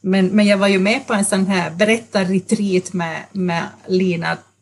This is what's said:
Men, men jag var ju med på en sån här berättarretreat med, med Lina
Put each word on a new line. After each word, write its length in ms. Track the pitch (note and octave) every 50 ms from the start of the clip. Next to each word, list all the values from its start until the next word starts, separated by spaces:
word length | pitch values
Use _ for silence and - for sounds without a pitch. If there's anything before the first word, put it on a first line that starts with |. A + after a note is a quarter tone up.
Men, 260 | - F#3+ F#3+ G3 F#3+
men 180 | F3+ G3 G#3+ G#3
jag 120 | G3+ G3+
var 100 | F#3+ G3
ju 120 | G3+ G3+ F#3+
med 280 | F#3 G3+ A3+ C4+ C#4
på 60 | - A#3
en 120 | G3+ G3+
sån 220 | G#3+ - F#3+ F#3+
här 240 | F#3 G3 F#3 E3+ D#3
berättarretreat 1200 | D#3+ E3+ G#3+ G#3 A3 A#3 A#3 - - G#3 F#3+ F3+ F#3+ F#3 - - A3 G#3+ G#3 G3 F#3 F3+ F3+ - -
med, 300 | F3+ E3+ E3 D#3+ D#3 - -
med 320 | _ G3 F3+ F3+ E3+ E3+ E3+ - - - -
Lina 500 | - F#3 F#3 F#3+ F#3 E3+ E3 E3 E3 E3 - - _ _ _